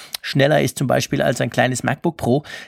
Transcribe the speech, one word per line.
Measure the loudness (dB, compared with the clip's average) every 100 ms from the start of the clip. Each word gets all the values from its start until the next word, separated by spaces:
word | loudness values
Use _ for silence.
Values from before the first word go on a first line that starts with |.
| -16 -12
schneller | -4 2 4 4
ist | 0 -2
zum | 0
Beispiel | 0 0 0
als | 0 0
ein | -2
kleines | 0 0 0
MacBook | -2 -2 -4 -2
Pro. | 0 0 -2 -14